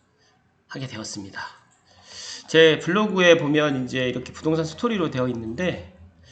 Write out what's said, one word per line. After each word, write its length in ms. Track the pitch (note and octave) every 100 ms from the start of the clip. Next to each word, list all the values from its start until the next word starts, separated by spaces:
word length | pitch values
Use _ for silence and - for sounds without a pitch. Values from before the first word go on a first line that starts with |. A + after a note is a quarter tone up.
| _ _ _ _ _ _ -
하게 180 | - C3
되었습니다. 540 | A2 G#2+ G#2 G2 - - - _ _ _ _ - - - - -
제 320 | D#3+ D#3+ D3+
블로그에 580 | E3 F#3+ G#3+ F#3 F3 D#3+
보면 460 | C#3+ D3+ D3+ C3+
이제 240 | B2+ B2+ B2+
이렇게 240 | B2 -
부동산 320 | - D#3 D#3+
스토리로 460 | D#3+ - A#3+ G#3 D#3
되어 160 | C3 B2+
있는데, 680 | A#2 A2 B2 F3+ A2+ - - - - -